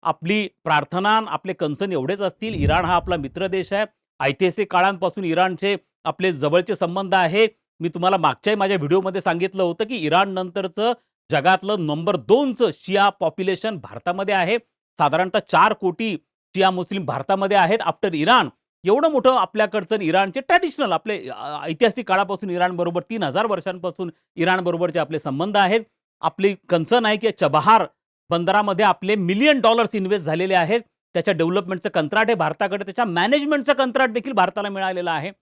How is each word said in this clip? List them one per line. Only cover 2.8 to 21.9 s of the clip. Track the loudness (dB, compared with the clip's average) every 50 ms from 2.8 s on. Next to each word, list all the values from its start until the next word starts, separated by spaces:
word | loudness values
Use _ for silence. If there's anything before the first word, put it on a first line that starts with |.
| 2
हा | 2 2
आपला | 0 0 0 -4 -4
मित्र | -4 -8 -6 -4 -4 -2
देश | -2 -4 -4 -4 -4
आहे, | -4 -4 -4 _ _ _ _ _ _
ऐतिहासिक | -6 -6 -2 0 0 0 0 0 -6 0
काळांपासून | 2 2 2 2 0 0 -4 -4 -4 -4 -4
इराणचे | -2 2 2 2 0 0 -2 -2 -2 -2 -4 _ _ _ _ _
आपले | -8 -6 _ -2 -2
जवळचे | -2 0 -2 2 2 2 0 0 -4
संबंध | -4 -2 -4 -2 -4 -4 0 2
आहे. | 2 2 2 2 2 2 2 _ _ _ _ _ _
मी | -8 -6
तुम्हाला | -4 0 0 2 2 4
मागच्याही | 2 0 0 0 -2 -2 0
माझ्या | 0 0 0 0 0
व्हिडिओमध्ये | 0 2 2 2 2 0 -4 -2
सांगितलं | -2 -2 -2 0 -2 -4 -2 -2 -2
होतं | -2 0 -4 -6
की | -6 -4
इराणनंतरचं | -4 -2 2 2 2 2 2 0 -6 -6 -6 -6 -6 -6 -6 -4 -2 -2 -2 -2 _ _ _ _ _ _ _
जगातलं | -2 2 4 4 2 2 2 -2 -2 -2
नंबर | -2 -4 -4 -4 -2 -2 -2
दोनचं | -2 2 2 2 4 4 0 -2 0 -2 -2 -2
शिया | _ _ -4 0 2 2 2
पॉप्युलेशन | 2 _ -4 -4 -4 -2 -4 -4 -4 -4 -4 -8 -8 -8
भारतामध्ये | -14 -14 -18 -8 _ -6 -4 -4 -2 -2 0
आहे. | 0 0 0 -2 -4 _ _ _ _ _ _ _ _
साधारणतः | 0 2 2 2 -2 0 0 -4
चार | -4 _ 4 4 4 4 4
कोटी | 0 -2 -4 -2 _ -4 -4 -4 -6 _ _ _ _ _ _ _
शिया | 2 2 2
मुस्लिम | 2 0 -6 -6 -6 -6 -4
भारतामध्ये | -4 -6 -6 -2 -2 -2 0 0 2 4 4
आहेत | 4 4 2 0
after | 0 -2 -4 _ -4 -4 -2
इराण. | 0 2 4 4 4 4 2 -4 _ _ _ _ _ _
एवढं | 2 2 4 4 2
मोठं | 2 4 4 4 4
आपल्याकडचं | 4 0 -2 _ 0 -2 0 0 -4 -4 -2 -4
आणि | -2 0
इराणचे | 2 2 2 2 2 -2 -8
ट्रॅडिशनल, | -2 _ 2 2 2 0 -4 -4 -2 0
आपले, | 0 -2 _ -4 -8 -6 -6 -12
अ, | -12 -12 -10 -10 -10 -8 -6
ऐतिहासिक | -6 -2 2 2 2